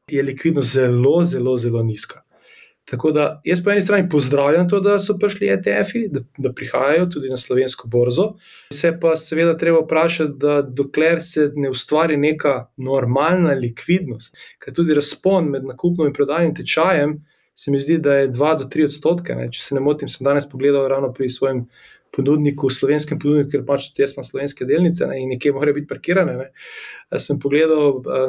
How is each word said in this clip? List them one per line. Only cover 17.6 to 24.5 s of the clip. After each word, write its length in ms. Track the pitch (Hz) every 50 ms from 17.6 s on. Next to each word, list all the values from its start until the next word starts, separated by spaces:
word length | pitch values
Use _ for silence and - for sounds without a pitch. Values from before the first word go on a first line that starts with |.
| - 143
mi 100 | 139 139
zdi, 180 | 139 151 165 160
da 220 | 143 143 143 139 135
je 40 | 131
dva 220 | 123 123 147 156 160
do 80 | 151 131
tri 200 | - - 156 156 143
odstotke, 460 | 151 - - 160 175 175 175 - 120
ne. 140 | 120 123 123
Če 80 | - -
se 140 | - - 139
ne 40 | 135 135
motim, 240 | 147 147 151 - -
sem 160 | - - 127
danes 240 | 139 143 143 139 -
pogledal 400 | - 127 135 143 139 139 135 131
ravno 240 | 135 135 139 127
pri 160 | 117 - 135 123
svojem 360 | 123 - 139 135 135 123 120 - _ _ - - - _ _ _
ponudniku, 560 | - - 127 139 151 151 147 143 139 143 139 131
slovenskem 440 | - - - 135 147 147 147 - - 139
ponudniku, 300 | - 147 151 147 143 147
ker 100 | 143 131 117
pač 260 | 135 143 135 - -
tudi 120 | _ -
jaz 100 | 139 139
imam 120 | - 139 123
slovenske 420 | - - 135 139 139